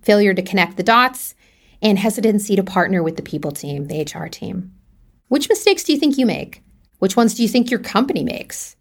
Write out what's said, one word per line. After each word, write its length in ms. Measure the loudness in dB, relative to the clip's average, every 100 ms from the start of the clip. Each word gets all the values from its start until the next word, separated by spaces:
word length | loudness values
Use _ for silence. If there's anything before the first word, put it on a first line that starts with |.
failure 320 | 4 4 4
to 80 | 2
connect 340 | -2 0 0 0
the 60 |
dots, 520 | 2 4 4 -2 -14 -16 _ _ _ _
and 180 | 2 2
hesitancy 580 | 0 0 0 0 0 0
to 80 |
partner 380 | 0 0 0 0
with 140 | 0 -4
the 60 |
people 300 | -8 -8 -6
team, 340 | -8 -8 -8 -6
the 140 | -6
H 160 | -6 -8
R 120 | -12
team. 440 | -10 -10 -8 -10 -16 _ _ _ _ _
Which 200 | -2 0
mistakes 360 | 2 4 2
do 80 | 2
you 60 | 2
think 200 | 2 2
you 80 | 0
make? 360 | 0 -6 -16 _ _ _ _
Which 160 | 0
ones 200 | 4 2
do 80 | 2
you 60 | 0
think 220 | 2 0
your 80 | -2
company 460 | -2 0 0 -2
makes? 500 | -4 -6 -10 -14 -14 _